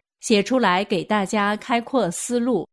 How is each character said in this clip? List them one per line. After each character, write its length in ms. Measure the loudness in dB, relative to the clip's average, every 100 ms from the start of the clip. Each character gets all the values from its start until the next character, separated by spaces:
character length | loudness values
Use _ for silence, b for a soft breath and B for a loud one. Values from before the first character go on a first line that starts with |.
| _ _
写 240 | 2 2
出 160 | 4 2
来 260 | 2 2 0
给 180 | -4
大 220 | 0 -2 0
家 300 | -2 -2 -4
开 260 | -2 -4
阔 300 | 0 0 0
思 280 | -4 -4 -2
路 280 | 0 0 -4